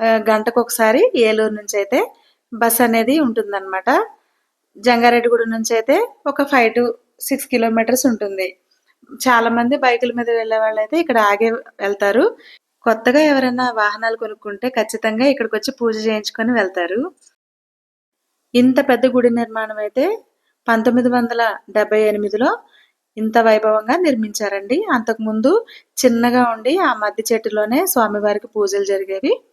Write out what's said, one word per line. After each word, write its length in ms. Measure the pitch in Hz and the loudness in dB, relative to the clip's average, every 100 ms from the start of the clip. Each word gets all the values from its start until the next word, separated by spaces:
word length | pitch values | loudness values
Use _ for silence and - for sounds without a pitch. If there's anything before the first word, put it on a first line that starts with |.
ఆ, 40 | |
గంటకు 560 | 226 220 214 214 220 233 | 0 0 2 0 0 0
ఒకసారి 520 | 233 - 220 240 494 370 | -2 2 2 4 4 4
ఏలూరు 360 | 220 214 220 | 2 2 0
నుంచి 240 | 214 208 208 | -4 -6 -4
అయితే 360 | 202 269 453 - _ _ _ | -2 -2 -2 -6 _ _ _
బస్ 260 | 226 233 226 | -2 0 2
అనేది 400 | 240 226 226 302 | 2 2 2 2
ఉంటుందన్నమాట. 840 | 277 226 202 202 190 190 185 311 440 - _ _ _ _ _ - | 2 -2 -4 -6 -6 -4 0 0 -2 -8 _ _ _ _ _ -4
జంగారెడ్డిగూడెం 720 | 214 240 240 240 233 233 226 | 0 4 4 4 2 0 0
నుంచి 240 | 226 220 | -4 -2
అయితే 340 | 233 226 311 480 - 302 | 0 2 2 0 -4 -6
ఒక 160 | 277 | -4
ఫైవ్ 320 | 277 269 226 | 0 2 2
to 180 | 233 240 - _ _ | 2 -2 -4 _ _
సిక్స్ 260 | - 269 - | -6 -6 -2
కిలోమీటర్స్ 600 | 247 226 226 226 247 269 | 0 0 0 2 2 2
ఉంటుంది. 520 | 220 208 196 185 - _ _ _ _ - | 0 -4 -6 -6 -8 _ _ _ _ -20
చాలా 340 | - 262 240 233 | -6 0 2 2
మంది 280 | 233 240 277 | 0 0 0
బైకుల 360 | 262 240 247 | 2 0 -2
మీద 180 | 240 233 | -4 -2
వెళ్ళే 280 | 233 220 220 | -2 0 0
వాళ్ళైతే 420 | 220 220 214 320 | 0 -2 -2 -2
ఇక్కడ 180 | 339 233 | 0 2
ఆగే 320 | 208 202 226 | 2 2 0
వెళ్తారు. 840 | 233 - - 202 202 202 214 392 466 - - _ _ | -2 -8 -8 -6 -2 0 2 0 -2 -12 -20 _ _
కొత్తగా 380 | - 220 240 269 | -2 0 2 2
ఎవరైనా 500 | 311 277 254 247 254 | 4 2 0 -2 -2
వాహనాలు 460 | 220 208 214 226 226 | -2 -2 -2 -6 -6
కొనుక్కుంటే 520 | 226 214 208 202 254 | -8 -10 -12 -8 -4
ఖచ్చితంగా 580 | 247 214 220 220 220 269 | -2 -4 -4 -4 0 2
ఇక్కడికి 300 | 269 220 214 | 2 -2 -4
వచ్చి 160 | 214 - | -6 -4
పూజ 260 | 233 220 220 | -2 -2 -2
చేయించుకొని 460 | 214 208 - 226 | -2 -4 -4 -2
వెళ్తారు. 600 | 240 190 185 170 202 320 - _ _ _ _ _ _ _ _ _ _ _ _ _ | 0 -2 -2 -4 -4 -6 -10 _ _ _ _ _ _ _ _ _ _ _ _ _
ఇంత 340 | 240 254 254 277 | 2 4 4 2
పెద్ద 180 | 240 254 | 2 2
గుడి 240 | 247 240 | 2 2
నిర్మాణం 460 | 233 226 220 220 214 | 2 -4 -6 -8 -8
అయితే 460 | 208 - 320 440 - _ _ _ - | -6 -2 -2 -2 -10 _ _ _ -2
పంతొమ్మిది 400 | 226 226 240 247 | 0 2 2 2
వందల 480 | 247 233 233 226 196 - | 0 0 0 -2 -4 -4
డెబ్బై 320 | 214 208 214 | -2 0 2
ఎనిమిదిలో 560 | 214 208 208 208 277 466 - _ _ _ _ - | 2 0 -2 0 0 -2 -8 _ _ _ _ -6
ఇంత 220 | 220 226 | 0 2
వైభవంగా 580 | 226 214 214 214 220 320 | 4 4 2 0 0 0
నిర్మించారండి. 880 | 349 240 214 208 208 196 196 277 427 | 2 0 -2 -6 -6 -6 -4 -2 -2
అంతకుముందు 720 | 254 226 226 220 220 247 403 466 - _ - | -2 -2 -4 -4 0 2 0 -2 -12 _ -2
చిన్నగా 380 | 254 233 240 247 240 | 0 2 2 2 0
ఉండి 280 | 226 220 349 | -2 -2 0
ఆ 160 | 330 | 0
మద్ది 300 | 226 214 214 214 | -2 -4 -4 -2
చెట్టులోనే 540 | 226 220 214 208 254 370 | -4 -2 -2 0 0 0
స్వామివారికి 600 | 262 214 208 208 208 - | 0 0 0 -2 -2 -4
పూజలు 380 | 214 202 202 | -2 -2 0
జరిగేవి. 580 | 196 196 190 190 277 508 - | -2 -2 -4 -4 -2 -2 -4